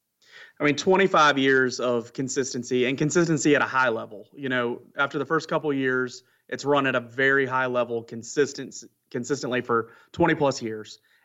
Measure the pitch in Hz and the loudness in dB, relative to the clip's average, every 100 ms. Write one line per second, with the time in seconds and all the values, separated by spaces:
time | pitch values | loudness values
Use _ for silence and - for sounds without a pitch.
0 | _ _ _ - - - 147 143 190 190 | _ _ _ -20 -18 -2 -2 0 4 4
1 | 190 180 147 139 135 135 127 - 123 120 | 4 6 4 4 4 4 2 0 -2 -2
2 | 113 - 127 143 127 127 120 127 123 135 | -2 -6 -4 -4 -4 -6 -2 0 0 0
3 | 151 175 165 147 151 139 113 131 127 110 | 0 2 2 2 2 2 2 0 0 -2
4 | 110 101 - - 131 127 120 - - - | -6 -14 -20 -10 -4 -2 -2 -6 -10 -6
5 | 139 147 131 160 - 160 151 139 131 127 | -4 -4 -2 -2 -2 -4 -2 0 0 0
6 | 127 - _ _ - 123 135 143 135 127 | -2 -8 _ _ -12 -6 0 2 2 0
7 | 117 123 135 139 131 131 127 123 117 117 | -2 0 2 2 0 -2 -2 -2 -2 -4
8 | 113 117 107 151 131 - 117 - 110 _ | -8 -14 -4 0 0 -2 -14 -16 -20 _
9 | _ 127 120 139 131 123 123 117 113 - | _ -8 -4 -4 -4 -4 0 0 0 -10
10 | _ - 165 160 139 131 117 107 104 - | _ 0 2 2 0 -2 -6 -8 -12 -20
11 | _ _ | _ _